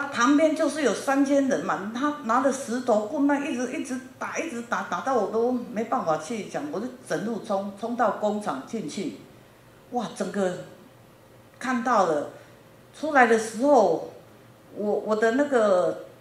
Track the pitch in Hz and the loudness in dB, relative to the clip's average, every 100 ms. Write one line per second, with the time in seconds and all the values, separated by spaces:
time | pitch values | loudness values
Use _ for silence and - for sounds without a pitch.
0 | 269 - 247 294 320 311 311 294 269 190 | 2 0 4 6 4 2 0 0 0 0
1 | - 277 277 277 269 160 147 156 196 233 | 0 2 4 4 2 0 -2 -4 -4 -4
2 | 294 294 220 240 277 196 - 240 247 214 | -2 -2 0 2 2 0 -4 -4 2 2
3 | 214 302 285 285 285 247 247 320 254 254 | 2 0 2 2 0 -4 -4 -6 -6 -8
4 | - - 214 - 320 233 233 185 196 180 | -10 -10 -8 -6 -6 -8 -6 -6 -4 -4
5 | - 254 196 214 233 254 - 196 226 262 | 0 0 0 0 0 -2 -4 -6 -4 -2
6 | 175 156 - 226 180 156 147 170 247 - | 0 -2 -2 -8 -6 -8 -6 -6 -8 -10
7 | - 170 202 214 - 196 202 196 233 240 | -6 -6 -4 -6 -4 -4 -4 -8 -6 0
8 | 226 - 208 208 190 196 - 226 156 208 | 0 0 -2 -2 -4 -8 -8 -8 -8 -6
9 | 156 - - - - - - - - 247 | -8 -8 -16 -20 -20 -20 -20 -20 -8 -6
10 | 190 - 202 190 190 165 - - - - | -6 -6 -6 -2 -2 -2 -10 -18 -20 -20
11 | - - - - - - 254 247 247 233 | -20 -20 -20 -20 -20 -10 -4 -2 2 4
12 | 180 151 - - - - - - - - | 4 2 -4 -10 -20 -20 -20 -20 -20 -8
13 | 302 294 233 226 220 202 277 277 196 156 | 2 6 6 6 2 0 6 6 6 2
14 | - - - - - - - - 208 208 | -4 -14 -20 -20 -20 -20 -16 -6 -2 0
15 | - 214 226 247 294 262 214 180 170 - | 0 2 2 2 2 4 4 4 2 -2
16 | - - | -10 -20